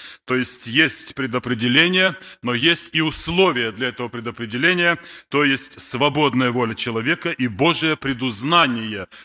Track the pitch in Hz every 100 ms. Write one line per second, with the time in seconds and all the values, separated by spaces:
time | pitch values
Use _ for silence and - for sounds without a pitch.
0 | - - - 127 123 - 117 123 156 -
1 | - - 135 123 120 113 123 131 170 185
2 | 185 - - - 120 120 151 170 - 160
3 | 156 - - 170 190 127 113 101 127 117
4 | 120 120 113 113 117 120 160 180 175 165
5 | - - - 143 147 135 - - - 120
6 | 147 143 143 120 127 120 117 110 123 113
7 | 117 170 170 156 127 95 156 139 160 156
8 | 135 123 127 104 131 175 147 117 110 101
9 | 92 -